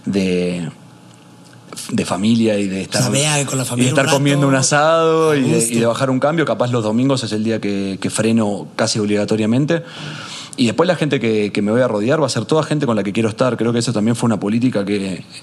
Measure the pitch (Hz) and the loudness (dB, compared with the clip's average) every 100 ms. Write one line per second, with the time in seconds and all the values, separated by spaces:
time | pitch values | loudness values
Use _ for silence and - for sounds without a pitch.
0 | - 98 92 90 87 87 80 - - - | -4 0 0 0 -2 -4 -8 -10 -20 -20
1 | - - - - - - - - - 117 | -20 -20 -20 -20 -20 -20 -18 -14 -6 -4
2 | 87 90 107 117 110 101 101 95 92 107 | -2 0 2 2 2 2 -2 -4 -4 -2
3 | - 135 151 147 135 135 127 120 127 147 | 0 0 0 0 -2 -4 -4 -4 -2 0
4 | 139 139 143 143 139 135 131 147 156 165 | 2 2 2 2 2 2 2 2 4 4
5 | 160 160 160 147 127 117 - 120 117 113 | 4 2 2 2 2 2 0 0 0 0
6 | 135 131 143 165 135 107 123 120 107 113 | 0 0 0 0 0 0 0 0 0 2
7 | 135 127 113 107 110 110 101 98 98 95 | 2 0 -2 -2 -2 -2 -2 -2 -4 -4
8 | 98 - 110 113 107 98 78 - 110 113 | -4 0 2 2 2 -2 -6 -4 -2 0
9 | 104 104 104 107 107 123 147 165 - - | 0 0 0 0 2 2 2 -2 -4 -14
10 | - - - - - - 117 107 175 165 | -12 -12 -12 -14 -10 -2 0 2 0 0
11 | 151 139 113 107 104 - 104 117 123 107 | 0 0 0 0 0 0 0 2 2 2
12 | 107 160 131 120 107 156 151 151 139 110 | 0 0 0 -2 0 0 0 0 0 0
13 | 98 104 110 104 127 113 113 120 117 107 | -2 0 0 2 0 0 0 0 0 0
14 | 107 117 120 101 98 117 123 107 98 104 | 0 0 0 0 0 0 0 0 -2 -2
15 | 95 87 - - | -4 -8 -12 -14